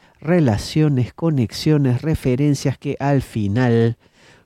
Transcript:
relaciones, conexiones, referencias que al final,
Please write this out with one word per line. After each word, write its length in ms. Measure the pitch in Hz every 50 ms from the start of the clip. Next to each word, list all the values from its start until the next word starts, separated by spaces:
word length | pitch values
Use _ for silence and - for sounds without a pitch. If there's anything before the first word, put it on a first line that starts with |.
| _ _ _ -
relaciones, 920 | - 151 180 175 151 117 101 - - - - 156 156 147 139 123 117 - -
conexiones, 880 | - 165 165 151 135 110 - - - - 156 156 147 139 127 120 120
referencias 760 | 139 160 156 - - 131 123 120 147 147 139 - - 139 123 -
que 180 | - 143 - -
al 220 | 131 143 143 131
final, 720 | - - - 113 101 98 101 127 127 120 117 117 117 117 117 _ _ _ _ _ _ - - _ _